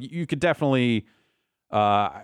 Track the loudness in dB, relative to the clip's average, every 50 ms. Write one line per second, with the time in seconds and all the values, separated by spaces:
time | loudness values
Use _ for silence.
0 | -4 -8 -8 -8 -6 -4 -4 0 0 0 0 0 0 2 2 2 2 2 2 0
1 | -2 -6 _ _ _ _ _ _ _ _ _ _ _ _ 0 0 2 4 2 2
2 | 0 -2 -4 -10